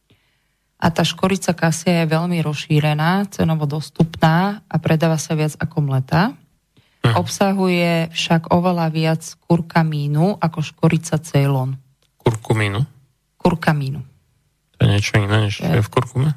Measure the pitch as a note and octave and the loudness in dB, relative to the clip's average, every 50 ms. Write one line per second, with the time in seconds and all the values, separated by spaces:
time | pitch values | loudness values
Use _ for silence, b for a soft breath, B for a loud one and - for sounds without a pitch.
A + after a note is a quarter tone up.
0 | _ _ _ _ _ _ _ _ _ _ _ _ _ _ _ - - E3+ E3 - | _ _ _ _ _ _ _ _ _ _ _ _ _ _ _ -2 -2 0 2 2
1 | E3+ - - - - F#3 F#3+ F#3+ - - E3+ - - E3 D#3 - - F#3 F3 E3 | 0 0 0 0 -2 0 0 0 -2 -2 -2 0 0 0 0 0 0 0 0 2
2 | E3 D#3 D#3+ D#3+ E3+ F3 F3 E3 D#3 D3+ D3+ C#3+ - - D#3 D3+ D3 D3+ D3+ D3 | 2 0 0 0 0 -2 -2 -2 -2 -2 -4 -6 -2 0 2 2 2 2 0 0
3 | D#3 E3 F3+ G3 G#3 G3 - - F#3 E3 D#3+ D#3 D3+ C#3+ C#3+ D#3+ D3 - - - | 2 2 2 0 0 -2 -2 -2 0 0 0 0 -2 -2 -4 -4 -8 -4 0 0
4 | E3+ E3 - - - D#3+ D#3+ E3 F#3 G3+ G3+ G#3+ - - - D#3+ - D#3+ D#3+ D#3 | 0 0 0 0 2 4 4 4 2 0 -2 -6 -8 -6 -4 -2 0 0 2 2
5 | D#3+ E3 D#3+ D3+ - - E3+ D3+ D3+ D3+ D3 - - D#3 - - D3 C#3 C3+ C3 | 2 2 0 0 -2 -4 -2 -2 -2 -2 -2 -4 -8 -6 -2 -2 -2 0 0 -2
6 | C3 - D#3+ D#3+ F#3+ B3 C#4+ - _ _ _ _ _ _ _ b b b b b | -2 0 0 0 2 0 -2 -6 _ _ _ _ _ _ _ b b b b b
7 | - - A#2 E3+ F3+ - - - G3+ G3 G3 G3 F#3 F#3 F3+ F3 F3 E3+ E3+ E3 | 0 0 2 0 0 -2 -2 0 0 2 2 2 2 2 2 2 2 2 2 0
8 | E3 E3 - - - - E3+ E3 E3 - F3 F3 F3 F#3 F3+ F3 E3 D#3+ D#3 D#3+ | -2 -2 -4 -4 -2 2 2 0 2 2 0 2 2 2 0 0 0 0 0 0
9 | D#3+ D#3+ D#3+ D#3+ - - - _ _ - E3+ E3+ E3 - - F3 D#3+ D#3 D#3 D3 | 0 0 0 -2 -4 -8 -18 _ _ 0 0 0 0 0 0 0 0 0 0 -2
10 | C#3+ C#3+ D3 D3+ E3 G3 G#3 - - E3 E3 - D3+ - - _ - D#3+ F#3 D#3+ | -2 0 0 2 2 2 0 0 -2 -4 -2 -4 -8 -8 -4 _ 0 2 2 0
11 | - - - D#3 - - - C#3+ C#3 C#3 C#3 C3+ B2+ C3 C3+ C3+ - _ _ _ | -2 -2 -4 -6 -4 0 0 2 2 2 0 0 -2 -4 -6 -8 -12 _ _ _
12 | _ _ _ _ - A#2+ A2+ A2 - - A#2 A2 G#2+ G2+ G2 G#2+ C#3 - - _ | _ _ _ _ -2 -2 -2 -2 -2 -2 -2 0 0 -2 -2 -2 -4 -4 -8 _
13 | _ _ _ _ _ _ _ _ - - E3+ E3 - - D#3 D3 C#3 C3+ C#3 D3+ | _ _ _ _ _ _ _ _ 0 0 0 0 0 0 0 0 -2 -6 -8 -10
14 | - - _ _ _ _ _ _ _ _ _ _ _ _ _ - - A2+ G2+ G2+ | -12 -16 _ _ _ _ _ _ _ _ _ _ _ _ _ 0 0 2 2 2
15 | G2+ - - A2 G2+ G2+ G#2 A2 G#2+ G#2 G#2+ - - E3+ D#3+ - G#2 - - - | 0 0 0 0 0 2 0 0 0 0 -2 -4 -2 0 0 0 0 0 -2 -4
16 | A#2 A#2 - B2+ C3+ D#3 C#3+ | -4 -4 -2 -2 -2 -2 -2